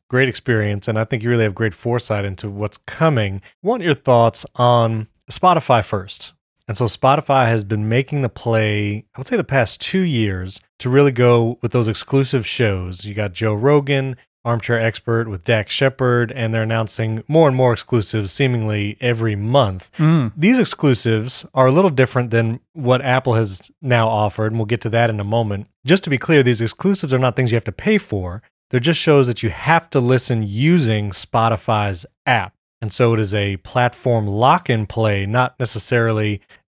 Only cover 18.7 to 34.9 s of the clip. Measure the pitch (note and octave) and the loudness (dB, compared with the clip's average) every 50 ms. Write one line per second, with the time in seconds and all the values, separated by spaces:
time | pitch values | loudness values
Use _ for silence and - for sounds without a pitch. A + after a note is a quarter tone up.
18.7 | G#2+ G#2 G2+ G2+ G#2 - - B2 A#2+ A2+ A2+ A2+ G#2 G2+ G#2 A2 B2 C#3+ B2+ G2+ | -2 -4 -4 -6 -6 -4 -2 -2 -2 0 -2 -2 -2 -4 -4 0 2 2 2 2
19.7 | F#2+ F#2 - - _ - D#3+ D#3 E3 E3 B2+ A2 - - D3+ G3+ B3+ B3+ G#3+ - | -2 -6 -12 -16 _ 0 2 4 4 2 2 -2 -4 0 2 2 4 4 2 0
20.7 | - - - D3 B2+ - - A#2 A2 A2 A2 B2+ - - - - _ C3 C3 C3 | -2 0 2 2 2 2 2 0 0 0 -2 -4 -6 -8 -8 -6 _ 2 4 4
21.7 | C3+ E3 F#3+ F#3+ D3 B2+ C3 A#2+ - B2+ B2 A#2 A2+ A#2 A2+ A2+ A2+ B2 - _ | 6 4 4 2 2 2 0 0 2 -4 -4 0 0 0 0 0 -2 -6 -10 _
22.7 | _ E3 C3+ A#2+ B2+ B2 C3 C3 B2+ C3 C3 C3 A2+ A2 A2+ G2+ F#2+ - - - | _ -6 0 0 0 0 0 0 0 0 0 0 0 0 0 -2 -4 -10 -12 -16
23.7 | _ _ - C3 B2 A#2+ A2+ A2 A2+ G#2 G#2+ G#2 - - A2 A2 A2 A2+ A2+ G#2 | _ _ -2 0 2 2 2 2 0 0 0 -2 -2 -2 -4 -4 -2 -4 -2 -2
24.7 | A#2 A2 - A#2 G#2 A#2 A#2 A#2 A2 G#2 G2+ G2+ A2 A#2 A#2 G#2+ G2+ G2 G#2 - | -4 -4 -4 -2 0 2 2 2 0 -2 -4 -2 -2 -2 -2 -2 -4 -8 -10 -12
25.7 | _ _ _ B2+ E3+ G3 - E3 C#3 B2 - - E3 D3 C3 B2 A#2+ G#2+ A#2 A2 | _ _ _ 2 2 2 2 -2 -4 -2 0 2 4 4 4 4 2 0 -2 -4
26.7 | - - - F#3+ G3+ - - C#3+ C3 B2+ C3 B2+ A#2 - B2+ A#2 A2+ A#2 - - | -4 -2 -2 0 0 0 -2 -2 0 2 2 0 0 0 0 0 0 0 -2 -4
27.7 | G2 - - G#3 A3 G3+ - - - G2+ F2+ F2 F2 G#2+ - _ _ _ _ _ | -10 -4 -2 0 0 0 0 -2 -6 -6 -6 -6 -10 -12 -14 _ _ _ _ _
28.7 | - B2+ B2 D#3+ E3 - - E3 D3+ C#3+ C3 B2 A#2 - - A2+ F#2+ - - D3 | -4 0 0 0 0 0 2 4 6 6 6 4 0 -2 -4 -4 -6 -4 0 2
29.7 | D#3+ E3+ - - - C#3+ B2 A#2+ C3 B2 - - B2 A2+ A2 G2+ G2+ A2 C3+ D#3 | 2 2 2 0 -2 0 2 2 2 2 2 0 -2 -2 -2 -4 -4 0 2 4
30.7 | F3 F3+ C#3+ A2+ A2 G#2+ G#2 G#2 F#2+ - - - - A#2+ A2+ A2+ A2+ G#2 - - | 4 4 4 2 0 0 -2 -4 -4 -6 -6 -2 -2 0 2 2 0 -2 -2 -2
31.7 | A2+ G#2+ G#2 G2+ F#2+ E2+ - - _ _ _ - B2+ A2+ F#2 - - _ _ _ | 0 0 0 -2 -4 -6 -10 -14 _ _ _ 0 0 0 -2 -4 -12 _ _ _
32.7 | _ _ - G#2+ - - B2+ A#2 A#2 A2 A2 F#2+ G2+ G#2+ G2+ G2+ G2 F#2+ - - | _ _ -8 -6 0 2 2 2 4 2 0 0 -2 -2 -2 -2 -4 -6 -8 -6
33.7 | - B2+ B2 B2 - - - C3 A#2+ A2+ G#2+ G2+ G2+ G#2 A#2 C3+ D#3+ F3 E3+ - | -2 0 0 0 -2 -2 -2 0 0 0 0 -2 -2 2 4 4 4 2 2 -2
34.7 | B2+ A2 G#2+ - | -2 -2 -2 -4